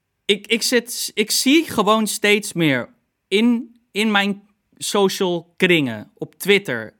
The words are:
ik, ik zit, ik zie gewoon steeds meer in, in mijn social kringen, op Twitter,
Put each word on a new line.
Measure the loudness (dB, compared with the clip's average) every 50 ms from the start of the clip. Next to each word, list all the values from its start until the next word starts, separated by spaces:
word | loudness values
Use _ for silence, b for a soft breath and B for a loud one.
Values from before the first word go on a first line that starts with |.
| _ _ _ _ _
ik, | -2 -2 -2 -2
ik | -2 -2 -2
zit, | 0 0 0 0 0 -2 -8 -10 -10 -8 -4
ik | -4 -4 -2
zie | -2 0 2 4 4 4 2 0
gewoon | -2 0 2 2 2 0 0
steeds | -2 -4 -2 2 2 2 2 0 -4
meer | -2 0 2 2 2 0 -4 -6 _ _ _ _ _ _ _ -2
in, | 0 2 4 2 2 0 -2 -8 _ _ _ _
in | -4 -2 -2 0
mijn | 0 0 0 -2 -4 -6 -10 _ _ _ _ _ _
social | -12 -8 -4 0 2 2 0 0 -2 -2 -2 -2 -4 -8 _ _
kringen, | 0 2 2 4 2 2 0 -4 -8 -12 -16 _
op | -14 -14 -14 _
Twitter, | -6 0 2 2 2 0 -2 -8 -8 -8 -12 -18